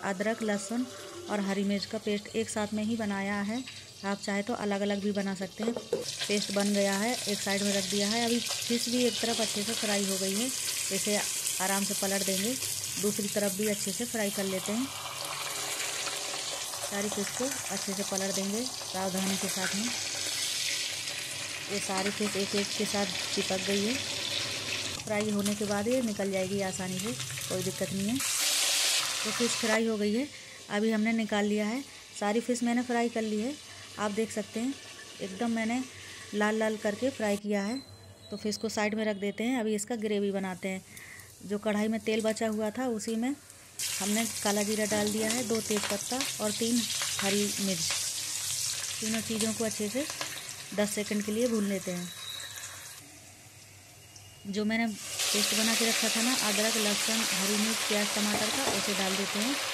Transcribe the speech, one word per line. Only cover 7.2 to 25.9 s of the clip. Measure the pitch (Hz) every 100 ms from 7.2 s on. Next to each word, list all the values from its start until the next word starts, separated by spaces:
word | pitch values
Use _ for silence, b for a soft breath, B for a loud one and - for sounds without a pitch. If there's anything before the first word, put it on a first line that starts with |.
| -
एक | 202
साइड | - 196
में | 202
रख | 196 190
दिया | 202 202
है। | 226 233
अभी | 233
फिश | - - - 233 240
भी | 247
एक | 247 220
तरफ | 233 233
अच्छे | 214 208
से | 208
फ्राई | 226 208 202
हो | 196 190
गई | 190
है, | 196 254
इसे | - - - - 190 208 208 - - - -
आराम | 185 196
से | 196 196
पलट | 196 196 196
देंगे। | 190 208 262 - - - -
दूसरी | 196 208 202
तरफ | 214 202 190
भी | 214
अच्छे | 202 -
से | 180 240
फ्राई | 226 202
कर | 202 196
लेते | 190 180
हैं। | 214 269 - - - - - - - - - - - - - - - - - - -
सारी | - 202 208
फिश | 202 202 -
को |
अच्छे | 254 269 - 190 -
से | 190
पलट | 202 190 196
देंगे | 190 196 214
सावधानी | 254 - - 185 190 185 190 190
के | 196
साथ | 190 185 196
में। | 233 240 - - - - - - - - - - - - - - - - -
ये | 196
सारी | - 190 196
फिश | 202 208 196
एक | 196 208
एक | 202
के | - 202
साथ | 202 202 175 -
चिपक | - 190 190 185
गई | 202
है। | 202 269 - - - - - - - - - -
फ्राई | 226 208 214
होने | 202 202
के | 208 208
बाद | 202
ये | 208